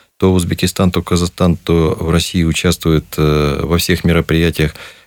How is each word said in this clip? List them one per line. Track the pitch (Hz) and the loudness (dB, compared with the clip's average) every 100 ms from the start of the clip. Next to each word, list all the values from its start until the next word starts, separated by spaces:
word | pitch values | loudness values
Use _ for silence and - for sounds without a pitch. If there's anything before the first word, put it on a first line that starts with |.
| _ _ | _ _
то | 92 | 2
в | 92 | 2
Узбекистан, | 87 92 92 - 95 | 0 -2 -2 0 0
то | 87 | 0
в | |
Казахстан, | - 87 87 - 90 80 | -2 -2 -2 0 0 0
то | - 85 80 - | 0 2 2 0
в | 82 | 0
России | 85 85 92 | 0 0 0
участвуют, | 82 78 92 85 82 78 - - | 0 0 -2 0 0 0 -2 -2
э, | 78 76 73 69 | 0 2 0 -2
во | 71 85 | -2 -2
всех | - 87 | 0 0
мероприятиях, | 87 85 80 82 82 78 76 - - - | 2 0 2 2 0 0 -2 -2 -18 -20